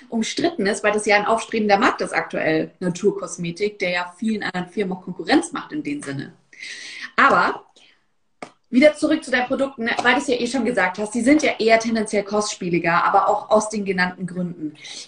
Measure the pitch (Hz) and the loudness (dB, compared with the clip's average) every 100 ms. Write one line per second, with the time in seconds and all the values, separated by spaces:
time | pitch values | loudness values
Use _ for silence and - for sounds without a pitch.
0 | - 226 220 - 339 339 196 - 208 208 | -8 -4 -4 -2 -2 0 -2 0 0 0
1 | 214 202 202 226 - 226 214 202 277 - | 2 2 4 0 0 -2 2 4 4 0
2 | 185 - 160 180 156 160 160 - 185 170 | -4 -4 -4 -2 0 0 -2 -4 -4 0
3 | 202 196 180 - 170 170 208 208 180 180 | 0 0 -6 -8 -6 -4 -4 -2 -2 -2
4 | 180 - 220 214 - 180 175 - 190 185 | -4 -4 -4 -2 -4 -6 -6 -4 -4 -4
5 | - 180 170 294 - 156 - - - 147 | -8 -8 2 2 2 -6 -8 -8 -6 -8
6 | 139 139 - - _ - - - - - | -8 -10 -10 -16 _ -18 -16 -14 -16 -14
7 | - - 262 185 202 - - _ _ _ | -6 2 4 6 2 -2 -12 _ _ _
8 | _ _ _ - - _ - 247 302 294 | _ _ _ -20 -20 _ 0 6 6 6
9 | 294 311 - 254 247 262 269 - 226 - | 0 0 0 -2 0 -2 -2 -2 -4 0
10 | 240 254 277 - 240 269 220 190 180 - | 2 2 2 -2 0 -2 0 0 0 -2
11 | 208 240 226 302 240 - 220 226 233 220 | -4 0 4 4 4 2 4 4 4 -2
12 | 214 208 202 208 208 - 180 170 170 170 | 0 -2 0 -2 -2 -4 -2 0 2 2
13 | 147 196 - 208 - 214 - 220 196 180 | 4 2 2 0 2 2 2 -4 -4 -2
14 | 180 180 175 180 180 - 151 - - - | -2 -2 -8 -6 -6 -6 -10 -10 -18 -18